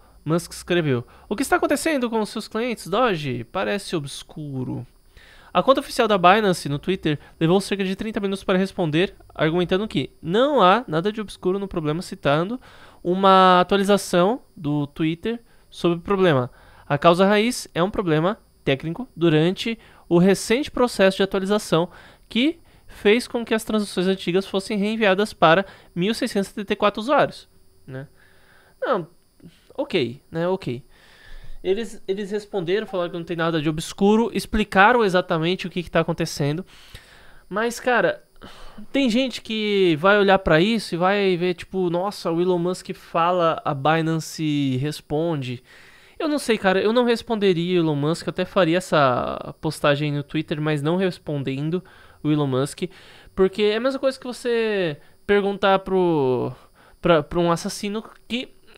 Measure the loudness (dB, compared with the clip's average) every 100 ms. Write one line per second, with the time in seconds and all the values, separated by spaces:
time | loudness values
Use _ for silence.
0 | _ _ -4 -4 -4 -12 -4 -2 0 -2
1 | -4 -16 -8 -4 0 0 0 -2 0 -2
2 | -2 -2 -4 -8 -10 -6 -6 -6 -4 0
3 | 0 0 -4 -6 -6 -6 -4 -4 -4 -6
4 | -6 -12 -16 -14 -10 -8 -6 -8 -12 _
5 | _ -20 -20 -20 -6 0 2 2 0 -2
6 | 2 4 6 6 4 0 -2 -6 -4 -4
7 | -2 -4 -6 -2 2 2 0 -4 -4 -4
8 | -6 -4 -4 -4 -2 0 0 -2 -2 0
9 | -2 -4 -16 -4 -2 0 0 0 -2 -4
10 | -6 _ -4 0 2 4 4 4 0 -4
11 | -2 -4 -10 -6 -4 -4 -4 -6 -4 -4
12 | -8 -4 0 0 0 -6 -12 -20 -20 -8
13 | -4 2 6 8 8 6 4 2 4 2
14 | 2 2 2 0 -6 -10 -4 -2 -4 -2
15 | -4 -2 -4 -6 -10 _ _ -4 -2 0
16 | -2 2 4 4 0 -8 -20 -18 -6 2
17 | 4 4 4 4 2 -2 -6 -2 -2 -2
18 | 0 0 0 -2 _ _ -4 -2 -4 -8
19 | -10 -2 2 4 2 0 -6 -8 -12 -20
20 | 0 4 4 2 0 -2 -2 -2 0 2
21 | 2 2 0 -2 -2 -2 0 -2 -2 -6
22 | -20 -20 -8 -2 0 -2 _ _ -20 -2
23 | 2 2 0 -6 -2 -4 -2 -2 -2 -2
24 | -2 -2 -2 -2 -2 -4 -4 -2 -2 0
25 | 2 2 -2 2 4 4 2 -8 -12 -4
26 | -2 -2 -2 -2 -4 -6 -6 0 0 0
27 | 0 2 2 -2 -20 _ _ _ -16 -16
28 | -16 _ _ _ _ _ _ _ -4 -2
29 | -4 _ _ _ -20 -20 _ -8 -4 -2
30 | -2 -6 _ -6 -4 -4 -6 -10 -12 -20
31 | -20 -20 -18 -16 -12 -8 -4 -4 -4 -10
32 | -8 -6 -6 -8 -6 -6 -2 -2 -4 -6
33 | -6 -6 -8 -4 -2 -2 -2 -4 -8 0
34 | 4 4 2 -4 -4 -4 0 4 6 6
35 | 2 2 0 -2 0 -2 -6 -8 -2 -2
36 | 0 -2 -4 -4 -4 -4 -8 -18 -20 -20
37 | -20 -20 -20 -20 -10 -4 -4 -4 0 2
38 | 2 -2 _ -20 -20 -18 -18 -16 -4 0
39 | 2 2 0 -4 -8 -4 0 2 2 4
40 | 4 4 6 4 4 4 4 0 -4 -2
41 | 0 2 0 0 -2 -4 -6 -2 -2 -2
42 | -4 -6 -4 0 0 0 0 -4 -8 -14
43 | -6 0 0 2 2 0 -4 0 2 2
44 | 2 -2 -4 -6 -2 0 0 0 -4 -6
45 | -6 -2 -2 -2 -6 -10 -14 -20 -20 -20
46 | -20 -6 -4 -2 0 0 2 2 2 2
47 | 2 0 -2 0 2 2 2 2 2 0
48 | 0 -2 -4 -6 -2 2 2 2 2 2
49 | 4 2 -2 -6 -10 -8 -6 -2 0 0
50 | 0 -4 -4 -6 -4 -4 -2 -2 0 0
51 | 0 -4 -6 -6 -4 -4 -4 -4 -6 -18
52 | -20 -6 -2 0 0 0 -2 -4 -10 -10
53 | -20 -20 -10 0 0 2 0 0 -2 -2
54 | -4 -4 -8 -8 -4 -2 -2 -2 -4 -6
55 | -14 -10 0 2 2 0 2 2 2 0
56 | 2 2 2 0 -2 -8 -18 _ _ _
57 | 2 2 2 0 0 0 -4 -8 -8 -8
58 | -10 -18 -8 -8 -8 -16 -20